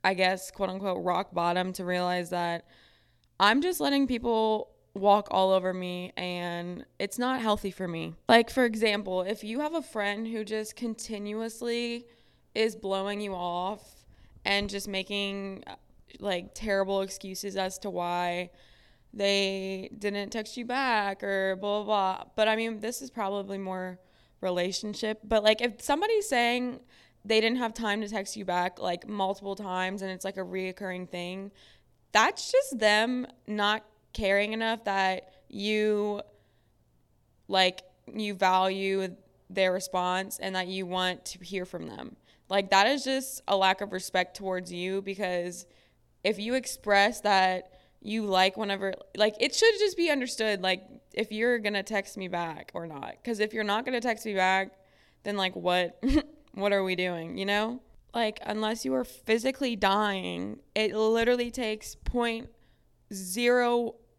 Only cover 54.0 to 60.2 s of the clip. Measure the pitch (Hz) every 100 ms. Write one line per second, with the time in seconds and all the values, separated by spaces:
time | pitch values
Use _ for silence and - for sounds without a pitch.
54 | 240 220 226 190 185 190 190 - _ _
55 | _ _ 208 202 185 180 175 180 170 -
56 | 247 285 - - _ 202 202 196 190 180
57 | 180 170 165 185 196 208 220 247 - -
58 | _ 233 220 214 214 208 214 226 262 262
59 | 247 - - 226 254 262 262 214 196 202
60 | 208 190